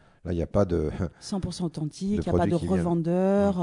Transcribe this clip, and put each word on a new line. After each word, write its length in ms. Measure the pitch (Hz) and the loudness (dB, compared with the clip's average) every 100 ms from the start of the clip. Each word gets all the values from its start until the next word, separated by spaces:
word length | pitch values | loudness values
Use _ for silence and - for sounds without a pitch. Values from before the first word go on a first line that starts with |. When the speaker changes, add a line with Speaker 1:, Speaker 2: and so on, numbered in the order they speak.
| _ _ 85 | _ _ -4
Speaker 1:
Là, 60 | |
il 60 | 85 | -2
n'y 40 | |
a 60 | 82 | 0
pas 160 | 101 | 2
de 260 | 95 82 76 73 92 - | 2 2 0 -2 -6 -8
Speaker 2:
Cent 220 | - 196 | -8 -6
pour 120 | 185 | -6
cent 120 | 175 170 | -4 -6
authentique, 560 | 156 151 - 196 202 | -4 -8 -6 -4 -2
Speaker 1:
de 20 | |
Speaker 2:
il 60 | 151 | 0
n'y 0 | |
a 20 | |
pas 140 | 175 165 | 2 2
de 60 | |
Speaker 1:
produits 80 | 170 | 0
qui 60 | 170 | 0
viennent. 120 | 185 | 0
Speaker 2:
revendeur. 800 | 170 170 165 180 190 202 202 | 2 0 0 2 2 4 2
Speaker 1:
Mmh. 40 | 180 | 2